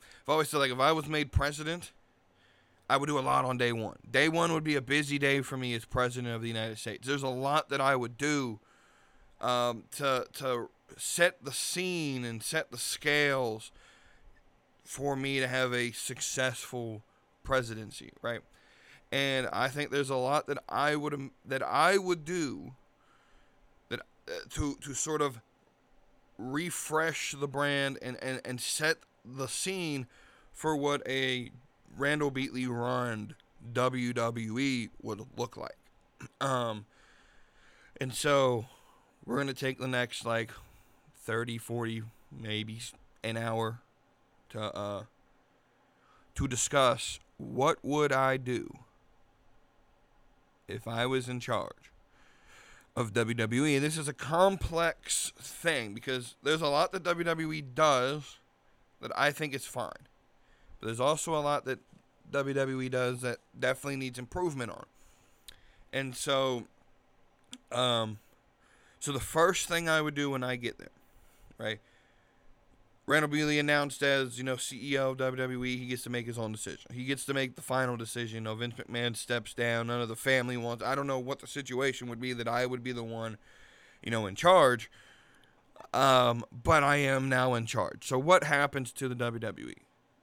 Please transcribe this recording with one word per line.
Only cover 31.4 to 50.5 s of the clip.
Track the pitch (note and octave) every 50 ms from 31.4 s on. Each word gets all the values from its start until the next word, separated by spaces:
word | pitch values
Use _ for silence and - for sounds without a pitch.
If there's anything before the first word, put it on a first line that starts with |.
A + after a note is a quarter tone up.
| A#2+ A2 - A#2+ - - _ _ _ - - D3
Randall | C#3 C#3+ D3+ D3+ D3 C#3+
Beatley | C3+ C3+ C3+ - - B2+ B2+ B2+
run | B2 A#2+ A#2+ B2 B2 B2+ B2 A#2+ A2+ G#2+ G#2 - D#3+ - _ _ _ - - A#2 A#2+
W | B2 B2 B2+ B2+ B2+ B2 B2 A#2+
W | A#2+ A#2 A#2 A#2 A#2+ A2+ A2 G#2+ A#2+
E | C#3 C#3 C3 B2 A2+ - - -
would | - G#2+ G#2+ G2+ A2 B2+ -
look | - A#2+ B2 - -
like. | - - - - _ _ _ _ _ _
<clears throat> | _ - C3 B2+ _ -
Um, | C3+ C#3 C3 B2 A#2+ A#2 G#2+ G#2+ G#2 - _ _ - - - - - - - - - - _ _ - - - - - - - -
and | C3+ C3 B2
so | - - D3 C#3+ C#3 C3+ C3 B2 A#2 G#2+ - - - - - - - _ _ _ _ -
we're | - -
gonna | C#3+ C#3 C#3 C3
take | - C#3 C3+ C3+ -
the | C3 C3
next, | B2+ B2 B2 A#2+ - - -
like, | A#2 A2+ A2+ A#2 A2+ - - - - - - - _ _ _ _ _ -
thirty, | - - - A2 A2+ A#2 A#2+ A#2 A2+
forty, | - - A#2 A#2+ A#2 A2+ A2+ A2+ A2 A2 - - - -
maybe | - C3+ A#2 A2 G#2+ G#2+ A2 G#2+ A2 A2+
s-, | A#2+ - - - - - - _
an | - A2 A2+
hour | A2+ A2+ A#2 A2+ A2+ A2+ A2 A2+ A#2 - _ _ _ _ _ _ _ _ _ _ _ _ -
to, | - A2+
uh, | G#2+ G#2 - - G#2 G2+ G2+ G2 - - _ _ _ _ _ _ _ _ _ _ _ _ _ _ _ _ _ _ _ _ _ _ _ _ -
to | - C3+ C3
discuss | B2+ A#2 - - - C#3+ C3+ B2 A#2 A#2 - - - - - _ _
what | - - - - B2 C3 D3+ C#3+ - -
would | - C#3+ D3+ D3+ C#3+ C3+
I | C3 C3+ C3 C3 C3
do | B2+ B2 B2 G#2+ - - - - - _ _ _ _ _ _ _ _ _ _ _ _ - - - _ _ _ _ _ _ _ _ _ _ _ _ - - _ _ _ _